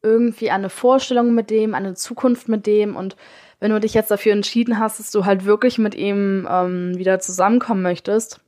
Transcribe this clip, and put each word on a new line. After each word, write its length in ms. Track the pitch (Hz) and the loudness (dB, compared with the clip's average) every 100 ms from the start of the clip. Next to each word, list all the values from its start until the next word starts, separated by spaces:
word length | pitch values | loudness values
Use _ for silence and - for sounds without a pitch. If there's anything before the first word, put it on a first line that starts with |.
irgendwie 480 | 220 226 240 - 220 | 2 2 2 0 -2
an 100 | 190 | -2
eine 100 | 196 | -4
Vorstellung 640 | - 247 269 262 240 240 | 0 2 2 2 0 2
mit 160 | 233 220 | 2 0
dem, 240 | 220 220 | 0 0
an 100 | 214 | -2
eine 100 | 196 | -6
Zukunft 540 | 180 - 240 254 240 - | -8 -12 -2 0 0 -2
mit 180 | 220 214 | -4 2
dem. 300 | 208 208 - | 2 0 -4
Und 200 | 190 - - - - _ | -10 -10 -20 -20 -20 _
wenn 100 | 208 | -2
du 100 | 214 | 0
dich 140 | 214 | 2
jetzt 160 | 220 214 | 0 0
dafür 220 | 208 - | 0 2
entschieden 460 | 208 202 233 233 220 | 2 0 0 0 0
hast, 200 | 220 - | -2 -4
dass 120 | - | -4
du 140 | 214 | -2
halt 200 | 190 196 | 2 0
wirklich 340 | 190 208 254 240 | 2 2 2 0
mit 160 | 214 | -2
ihm, 520 | 202 202 202 202 196 185 | -2 -4 0 0 -2 -2
ähm, 460 | 180 180 180 180 180 | -2 0 -2 -4 -4
wieder 220 | 185 190 | 0 0
zusammenkommen 640 | 185 185 190 240 - 202 | -2 0 4 4 2 -2
möchtest 580 | 180 175 - 208 220 - | 0 -2 -2 -2 -2 -14